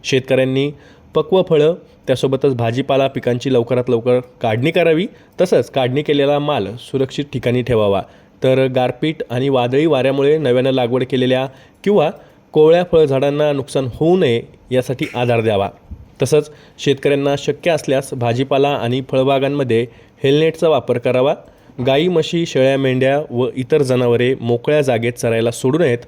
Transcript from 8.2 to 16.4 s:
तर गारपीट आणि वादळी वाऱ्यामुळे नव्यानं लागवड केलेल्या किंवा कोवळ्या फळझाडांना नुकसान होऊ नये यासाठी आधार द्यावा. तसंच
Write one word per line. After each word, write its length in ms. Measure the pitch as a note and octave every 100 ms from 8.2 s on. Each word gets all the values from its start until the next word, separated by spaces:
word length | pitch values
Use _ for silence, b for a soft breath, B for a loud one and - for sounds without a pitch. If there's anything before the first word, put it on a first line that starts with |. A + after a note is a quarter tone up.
| B _
तर 240 | C3 C3 C3
गारपीट 560 | B2+ B2 - D#3 D#3+ -
आणि 200 | B2 C#3
वादळी 360 | C3 A#2+ C3+
वाऱ्यामुळे 520 | D#3+ C#3 B2+ C#3 C#3 D#3
नव्यानं 340 | C3+ B2+ C3
लागवड 320 | C3 A#2+ B2 B2+
केलेल्या 380 | C3 B2+ B2+ C3+ B B B
किंवा 260 | G3 G3+ D3+ - B B _
कोवळ्या 300 | D#3 D#3 E3+ F3
फळझाडांना 600 | E3 D3+ C3+ C#3+ C#3+ D3+
नुकसान 340 | C#3 B2+ C#3+ C3
होऊ 240 | - D#3+ F#3
नये 240 | D3 A#2 - - -
यासाठी 340 | B2+ B2 B2 D#3+
आधार 260 | A#2 B2 A#2
द्यावा. 280 | A2 G2+ G2 - - - - -
तसंच 300 | C3+ D3+